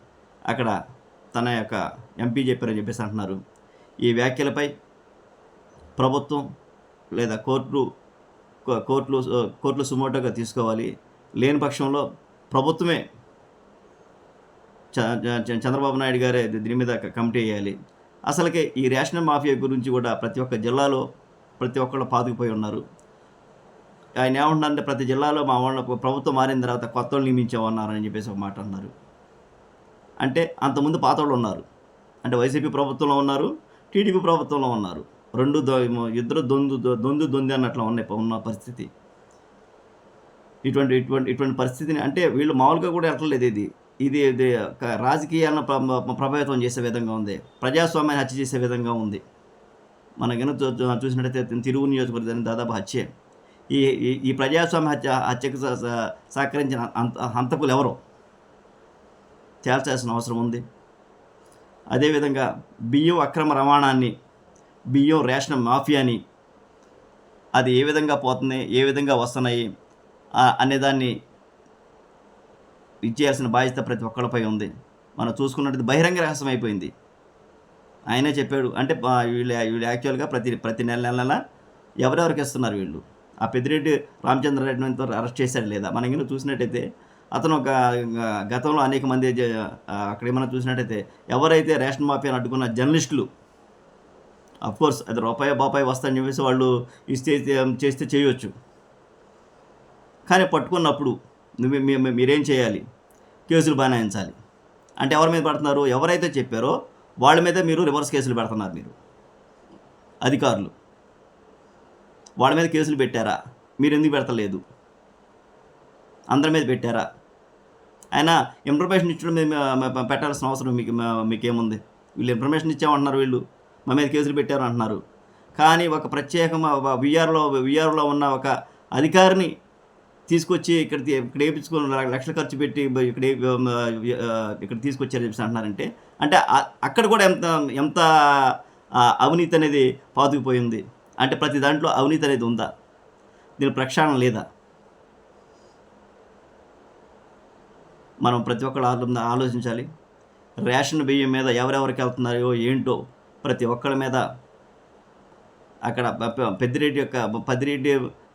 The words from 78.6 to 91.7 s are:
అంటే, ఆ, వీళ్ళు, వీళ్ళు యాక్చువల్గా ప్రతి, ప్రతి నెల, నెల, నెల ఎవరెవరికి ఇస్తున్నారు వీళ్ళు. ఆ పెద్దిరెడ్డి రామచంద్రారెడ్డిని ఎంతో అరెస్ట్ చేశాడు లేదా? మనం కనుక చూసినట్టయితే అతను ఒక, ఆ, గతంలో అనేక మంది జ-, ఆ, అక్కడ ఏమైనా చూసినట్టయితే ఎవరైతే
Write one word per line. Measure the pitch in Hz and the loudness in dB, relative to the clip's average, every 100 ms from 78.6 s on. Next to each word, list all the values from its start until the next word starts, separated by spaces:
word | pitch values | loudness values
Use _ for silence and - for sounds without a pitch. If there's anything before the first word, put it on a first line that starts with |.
| 123 - | -2 -2
అంటే, | 135 160 123 | -2 0 0
ఆ, | 123 | 2
వీళ్ళు, | 120 120 123 117 | 2 0 -2 -2
వీళ్ళు | 113 117 117 | -2 -2 -2
యాక్చువల్గా | 123 135 131 147 | -2 -2 -4 -4
ప్రతి, | 123 120 113 | -4 -2 -4
ప్రతి | 113 110 | -4 -4
నెల, | 120 117 | -4 -2
నెల, | 123 123 | -2 -2
నెల | 127 208 - - - - _ - | 0 -2 -4 -16 -20 -20 _ -2
ఎవరెవరికి | 127 156 165 147 | 0 2 2 0
ఇస్తున్నారు | 131 127 120 101 | -4 -2 -4 -2
వీళ్ళు. | 90 78 - - _ - | -6 -10 -14 -20 _ -8
ఆ | 110 | -4
పెద్దిరెడ్డి | 127 131 151 147 143 | -2 0 0 2 0
రామచంద్రారెడ్డిని | - - 131 135 147 139 135 127 131 | -2 -6 -2 0 2 0 0 -2 -4
ఎంతో | 127 | -4
అరెస్ట్ | 123 110 120 - | -4 -4 -4 -2
చేశాడు | 127 127 107 | -2 -2 -4
లేదా? | 101 98 | -4 -4
మనం | 113 123 | -2 -2
కనుక | 147 127 | -2 -2
చూసినట్టయితే | 131 135 123 117 120 - - - - - | -4 -4 -2 -2 -4 -8 -10 -20 -20 -8
అతను | - 160 156 | -2 0 0
ఒక, | 131 | 2
ఆ, | 131 123 123 120 113 113 104 101 | 2 2 0 -2 -4 -4 -4 -4
గతంలో | 123 151 151 | -4 0 2
అనేక | 131 135 135 | 2 0 0
మంది | 131 127 | 0 0
జ-, | 123 120 110 95 - - | 0 0 -2 -6 -10 -10
ఆ, | 101 | -6
అక్కడ | 101 104 120 | -6 -6 -4
ఏమైనా | 127 131 127 | -2 -2 -4
చూసినట్టయితే | 127 127 117 104 - - - | -2 -4 -4 -6 -10 -14 -4
ఎవరైతే | 127 156 160 156 | 0 4 4 4